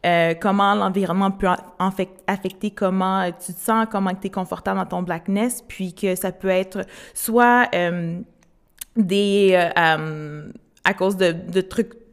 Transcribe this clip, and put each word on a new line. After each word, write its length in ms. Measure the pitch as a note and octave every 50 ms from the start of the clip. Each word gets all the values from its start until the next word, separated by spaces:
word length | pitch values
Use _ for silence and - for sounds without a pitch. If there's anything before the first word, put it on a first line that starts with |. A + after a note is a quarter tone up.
| -
euh, 280 | F3 F3 E3+ E3 E3 E3
comment 420 | E3 - G3+ G3 G3+ G3+ G3+ G3+
l'environnement 560 | G#3 G3 F#3+ F#3 G3+ F#3+ F3+ E3+ F#3+ G3 G3
peut 160 | G3 G3 G3+ F#3 F3+ - - - -
en 140 | - F#3 F#3+
fait 160 | F#3+ - F#3 F#3 - - _
affecter 460 | - G3+ G3 - F#3 F#3+ - - G#3+
comment, 480 | - - G#3 F#3 F#3 F#3+ F#3 F#3+ F#3+ F#3+
euh, 120 | F#3 F3
tu 220 | F3 - - - F3
te 60 | -
sens, 260 | - - A3 A3+ A3+ A3
comment 240 | G#3+ G3 G3 F#3 F#3
tu 120 | F#3+ -
es 20 | G3
confortable 500 | G3 F#3+ F#3 - F#3 - - G3 F#3+ G3
dans 60 | F#3
ton 160 | - F3+ F3+
blackness, 600 | F3+ F3 E3+ E3+ - - G3 G3+ A3+ B3 B3 - -
puis 260 | - - - F#3 F3+ E3+
que 220 | - - F#3+ F3+
ça 160 | F3+ - F#3+
peut 160 | F3+ - -
être 220 | F#3+ F#3 F#3 F#3+ F#3+ - G3+ - - - - - - _
soit, 540 | - - - A3 A#3+ A#3+ A#3+ A#3+ B3 B3 - -
euh, 440 | F3+ F3 E3+ F3 F3 E3+ E3 E3+ F3+ - _ _ _ _ _ _ _ _ _ _ _ - _ _
des, 540 | A3+ G#3 E3+ G3 G3+ G3+ G3+ G3 G3+ G3+ F#3+ F#3
euh, 160 | F3+ F3 E3 -
euh, 720 | F3 E3+ D#3+ D#3+ D3+ D#3 D#3 D#3 D3+ D3+ D3 D3 D3+ D3+ - - - _ _ _ _ _
à 80 | F3+ -
cause 240 | - F3+ F#3+ G3+
de, 140 | F#3 F#3+ F3
de 280 | E3 E3+ F#3 F3 E3+ F#3+
trucs 340 | F#3 F#3+ - A#3 A3+ - - - - _